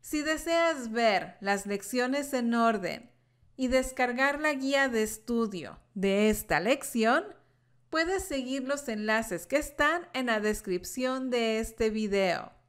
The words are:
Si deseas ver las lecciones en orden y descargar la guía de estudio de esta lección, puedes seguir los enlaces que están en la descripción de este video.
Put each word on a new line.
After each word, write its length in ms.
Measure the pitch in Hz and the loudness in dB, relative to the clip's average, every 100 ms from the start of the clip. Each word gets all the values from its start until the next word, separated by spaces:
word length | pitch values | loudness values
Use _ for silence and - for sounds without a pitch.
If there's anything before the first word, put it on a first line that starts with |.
Si 200 | - 302 | -4 -4
deseas 680 | 302 311 330 330 330 302 233 | -2 -2 0 2 2 0 -4
ver 460 | 226 226 190 170 - | 2 4 2 -2 -6
las 260 | 196 202 202 | -2 -2 -2
lecciones 680 | 202 - 247 247 285 277 | -6 -2 -2 0 -2 -2
en 200 | 254 233 | -2 0
orden 560 | 233 226 214 175 76 - _ _ _ _ - | 4 4 2 -4 -8 -14 _ _ _ _ -4
y 140 | 254 | 2
descargar 720 | 262 254 - 247 240 269 285 | 2 0 0 0 2 0 2
la 100 | 302 | -2
guía 380 | 277 269 277 269 | 0 0 2 2
de 120 | 226 | 2
estudio 800 | 214 - - 233 226 190 117 - _ | 0 -4 -4 0 0 -4 -10 -14 _
de 360 | - 196 196 214 | -2 2 4 4
esta 300 | 214 - 151 | 2 0 0
lección, 640 | 190 269 - 233 220 285 403 - _ _ _ _ _ | 2 0 0 0 4 2 0 -16 _ _ _ _ _
puedes 340 | 311 330 381 - | -2 0 -2 -2
seguir 420 | 277 247 269 254 | -4 -4 -4 -2
los 180 | 277 277 | -4 -4
enlaces 580 | 214 214 220 226 175 - | -4 0 0 0 -8 -2
que 80 | 285 | -2
están 540 | 294 - 294 339 349 | -2 0 2 2 -4
en 140 | 262 247 | -4 0
la 160 | 214 | 2
descripción 880 | 214 214 - 180 185 - 254 262 262 | 2 -2 -2 -4 -4 -4 -2 -2 -2
de 300 | 240 226 220 | 0 0 0
este 300 | 226 - 220 | -4 0 0
video. 600 | 220 214 196 190 165 - - | 0 0 2 2 0 -6 -18